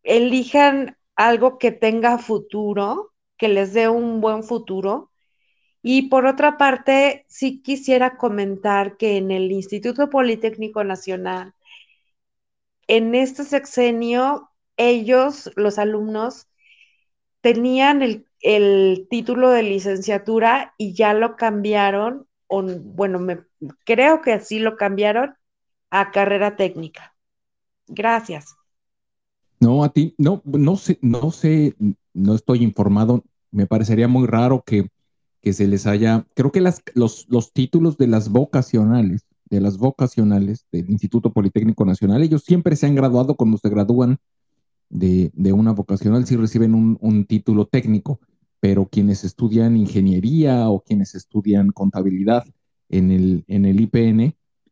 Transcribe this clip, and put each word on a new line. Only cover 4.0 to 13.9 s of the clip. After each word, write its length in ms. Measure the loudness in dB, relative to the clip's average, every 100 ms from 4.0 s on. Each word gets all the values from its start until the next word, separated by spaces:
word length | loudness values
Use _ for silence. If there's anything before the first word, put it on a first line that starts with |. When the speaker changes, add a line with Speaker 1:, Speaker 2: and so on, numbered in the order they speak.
| -2 -2
Speaker 1:
buen 240 | -2 -4
futuro. 680 | -6 -8 -6 -6 -4 -6 -10 _ _ _ _ _ _ _
Y 280 | 0 0 2
por 160 | 2 2
otra 320 | 2 0 2
parte, 680 | 0 2 0 2 2 -2 _
sí 320 | -8 -8 -6
quisiera 560 | -8 -6 0 0 0 -2
comentar 800 | -4 -4 -6 -6 -2 -2 -2 -4
que 180 | -2 -2
en 160 | -2
el 180 | -4 -4
Instituto 580 | -6 -8 -8 -6 -4 -2
Politécnico 760 | 0 -2 -2 -6 -6 -8 -6
Nacional, 720 | -6 -8 -10 -8 -8 -10 -12 _ _ -20 _ _ _ _ _ _ _ _ _ _ 0
en 280 | 0 2 0
este 300 | -2 -4 -6
sexenio, 1080 | -6 -4 -2 0